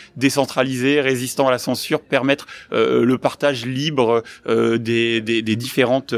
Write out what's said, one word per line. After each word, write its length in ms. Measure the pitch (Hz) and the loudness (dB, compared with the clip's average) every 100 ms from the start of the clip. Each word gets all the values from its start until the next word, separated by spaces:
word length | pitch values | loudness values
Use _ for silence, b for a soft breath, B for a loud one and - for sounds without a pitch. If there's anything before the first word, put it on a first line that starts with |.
| B - | B -2
décentralisé, 880 | 131 139 131 - 131 127 131 147 | 0 2 -2 0 -2 0 2 2
résistant 480 | 135 127 123 - 135 | 2 -2 -4 0 2
à 20 | |
la 60 | 123 | 2
censure, 420 | - 123 - 147 | -2 -6 -2 -4
permettre, 480 | - 135 131 143 - B B | -2 -2 0 -2 -4 B B
euh, 320 | 117 113 123 | 0 2 4
le 140 | 120 127 | 2 2
partage 480 | 135 - 143 131 120 | -2 -2 -2 -2 -6
libre, 580 | 131 156 143 117 117 113 B - | -4 -4 0 2 2 -2 B -2
euh, 300 | 113 117 117 | 2 2 0
des, 420 | 113 117 117 117 | 0 0 0 -2
des, 220 | 110 113 | 0 -2
des 140 | 110 110 | 0 -2
différentes, 580 | 120 - 123 131 131 | -2 0 2 2 0